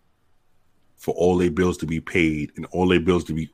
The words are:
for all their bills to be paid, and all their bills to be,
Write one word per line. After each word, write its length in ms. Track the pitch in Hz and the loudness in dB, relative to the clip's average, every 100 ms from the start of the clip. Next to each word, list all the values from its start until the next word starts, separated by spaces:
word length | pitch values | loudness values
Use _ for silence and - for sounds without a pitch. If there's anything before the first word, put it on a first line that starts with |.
| _ _ _ _ _ _ _ _ _ _ | _ _ _ _ _ _ _ _ _ _
for 180 | - - | -6 0
all 220 | 90 90 | 2 4
their 120 | 90 | 2
bills 280 | 82 90 85 | 2 0 -2
to 60 | 78 | -4
be 120 | 82 | -6
paid, 520 | - 92 80 76 71 - | -2 0 2 0 -6 -10
and 100 | 78 | -8
all 200 | 87 90 | -2 2
their 120 | 90 | 2
bills 240 | 82 87 80 | 4 0 0
to 80 | |
be, 160 | 80 76 | -6 -6